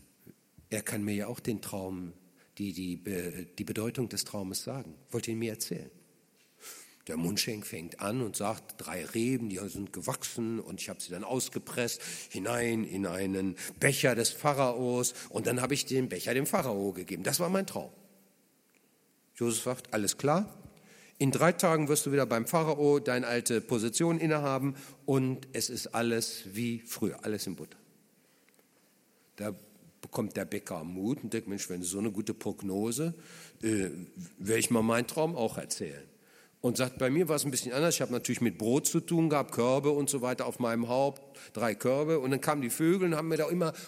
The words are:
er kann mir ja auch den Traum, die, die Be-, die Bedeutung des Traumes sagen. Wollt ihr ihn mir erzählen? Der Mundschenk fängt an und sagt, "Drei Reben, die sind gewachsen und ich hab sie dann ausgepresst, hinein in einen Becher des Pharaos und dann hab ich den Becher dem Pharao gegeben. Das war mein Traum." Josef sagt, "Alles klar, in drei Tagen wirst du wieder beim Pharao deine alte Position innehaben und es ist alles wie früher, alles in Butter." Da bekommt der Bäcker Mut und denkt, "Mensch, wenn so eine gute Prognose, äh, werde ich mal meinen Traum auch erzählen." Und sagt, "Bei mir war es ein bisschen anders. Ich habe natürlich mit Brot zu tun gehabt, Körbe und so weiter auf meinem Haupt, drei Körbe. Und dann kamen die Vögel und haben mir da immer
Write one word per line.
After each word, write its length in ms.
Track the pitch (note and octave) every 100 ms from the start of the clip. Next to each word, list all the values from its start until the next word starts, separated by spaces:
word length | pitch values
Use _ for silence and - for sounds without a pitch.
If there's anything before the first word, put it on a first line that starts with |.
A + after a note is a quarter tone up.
| - _ - - _ - -
er 140 | G#2+
kann 200 | - A2
mir 120 | G#2 G#2
ja 120 | G#2
auch 120 | A#2
den 220 | - G#2
Traum, 520 | - G2+ F#2 F#2 F2+ E2+ - _ _ -
die, 120 | G2+
die 240 | F2 F2+ F2
Be-, 520 | G#2 F#2 F2 E2 E2+ -
die 60 |
Bedeutung 440 | G#2 G#2+ A2+ A#2 A2+
des 160 | G2+
Traumes 400 | - G#2 F#2+ F#2+
sagen. 300 | - C3 E2 C#2+ -
Wollt 180 | A#2+ -
ihr 60 |
ihn 60 | A2+
mir 120 | A2+
erzählen? 380 | G#2+ - - C2 - _ _ _ _ _ _ - - - - -
Der 100 | D#2+
Mundschenk 480 | E2+ G#2 - G#2+ G2+
fängt 340 | E2+ E2 -
an 200 | G2+ B2+
und 140 | A2 -
sagt, 400 | G#2 A2 - -
"Drei 280 | - F2+ D#2
Reben, 440 | A2+ A#2 C3 A2+
die 80 | F#2+ G2+
sind 260 | G2+ G2
gewachsen 680 | - F2 C3 - - A2+ A2+
und 200 | - F2+
ich 100 | -
hab 120 | F2+
sie 100 | -
dann 120 | F2
ausgepresst, 760 | G2+ B2+ - - - - A#2+ - - - -
hinein 540 | - G2+ A#2+ A#2+ A2+
in 220 | G#2+ F#2 G2
einen 500 | F#2 F#2+ F#2+ F#2+ F2 - -
Becher 360 | C#3 C#3 C3+ A#2
des 140 | A#2
Pharaos 840 | - D3+ C#3 B2+ A#2+ B2 B2 B2 - -
und 180 | A2 A2+
dann 140 | B2
hab 100 | B2
ich 140 | C#3 -
den 220 | C3 B2
Becher 260 | F2+ B2
dem 120 | B2 D3
Pharao 480 | G#3 C3+ G2+ G2
gegeben. 300 | F2+ F2 F2+
Das 160 | G2 C#3
war 100 | F3
mein 180 | F#3+ G3
Traum." 240 | G2+ - - - - _ _ _ _ _ _ _ _ _ _ _ -
Josef 280 | A#2+ A2+
sagt, 300 | B2 B2 -
"Alles 240 | A2 G2+ -
klar, 340 | C3+ D3+ G#2+ - - - - - - -
in 140 | C#3
drei 220 | B2 D#3+
Tagen 340 | F3 F3+ D#3+ D3
wirst 180 | D3 C#3+
du 60 |
wieder 140 | C#3 A#2+
beim 200 | A#2 A#2
Pharao 540 | E3+ D#3 D3 D3 C#3+
deine 280 | C3 B2 A#2+
alte 340 | A#2+ A#2 A#2
Position 580 | - B2 A#2 - E3 E3
innehaben 560 | D#3+ D3+ C#3+ C3+ C#3 C3+ - - -
und 420 | C3+ C3 C3 -
es 160 | A2+ -
ist 260 | A#2+ - A2+
alles 480 | A#2 A2+ A2+ - G2
wie 260 | G2+ A#2+ A#2
früher, 440 | - - G2+ -
alles 240 | A2 G#2 -
in 80 | E2+
Butter." 220 | D#2 - - _ _ _ _ _ _ _ _ _ _ _ _ _ _ -
Da 180 | G#2 F#2 - - - _
bekommt 340 | - - G#2+ G#2
der 80 |
Bäcker 400 | F#2 G2+ - F2+
Mut 400 | D#2+ F#2 G#2 B2
und 80 | A2+
denkt, 160 | A2+ G#2
"Mensch, 220 | G2 -
wenn 140 | F2+
so 160 | F2+ G2
eine 120 | A2
gute 220 | G2+ A2
Prognose, 800 | G#2+ G#2+ F#2 G2 F#2+ A2+ A#2 E3 E3 - - - -
äh, 300 | A2 G#2+ F#2+ D2+ E2+ - E2+ -
werde 220 | F#2+ A2+
ich 120 | A2
mal 100 | A#2
meinen 260 | A2+ A#2 A#2
Traum 300 | D#3+ D#3+ D#3+
auch 200 | A2 -
erzählen." 460 | C#2 - F2 C#2+ C#2 - _ - - _
Und 160 | B2+ A2
sagt, 220 | B2+ -
"Bei 120 | C3
mir 200 | D3 F3
war 80 | D3
es 80 | C3+
ein 60 |
bisschen 200 | B2 B2+
anders. 240 | B2+ E3 -
Ich 60 |
habe 100 | B2
natürlich 300 | A#2+ - A#2+
mit 160 | A#2+ -
Brot 280 | A2 C3+ D#3
zu 140 | E3+
tun 300 | E3 E3+ D#3+
gehabt, 240 | D3 C3
Körbe 380 | - A#2+ C3+ C#3+
und 180 | D3 C#3
so 120 | C#3
weiter 240 | B2 B2+ B2
auf 140 | -
meinem 300 | A#2+ A#2 A#2
Haupt, 480 | B2+ C#3 C#3 - - -
drei 220 | - A2+ G#2
Körbe. 440 | B2 C3+ D3+ D#3+
Und 120 | C3
dann 100 | C3+
kamen 200 | D#3 D3+
die 80 | B2
Vögel 380 | - D#3+ F#3+ F3+
und 80 | D#3
haben 140 | D#3+
mir 80 | D#3+
da 100 | D3+
immer 260 | F3 E3 -